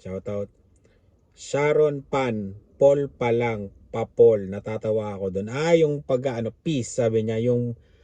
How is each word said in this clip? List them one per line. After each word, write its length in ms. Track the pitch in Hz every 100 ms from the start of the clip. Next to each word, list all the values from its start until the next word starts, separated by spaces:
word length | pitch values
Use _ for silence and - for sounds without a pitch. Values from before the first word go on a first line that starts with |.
Shout 240 | 95 95 101
out. 160 | 101 101 _ _ _ _ _ _ _ _ _
Sharon 720 | - 139 147 147 151 143 -
Pan, 480 | 139 131 107 98 101 _ _
"Paul 320 | 139 143 139
pa 240 | - 120 117
lang, 320 | 120 107 98 - -
pa 160 | 113 113
Paul. 400 | - 117 107 95
Natatawa 640 | 98 104 110 113 107 104
ako 160 | 98 98
dun." 240 | 92 104
Ah, 240 | 131 165 170
yung 240 | 151 147
pag, 240 | - 131 135 120
ano, 160 | 110 -
peace, 320 | 170 143 113
sabi 320 | - 117 113
niya, 160 | 110 110 120
yung 240 | 120 120 117 _ _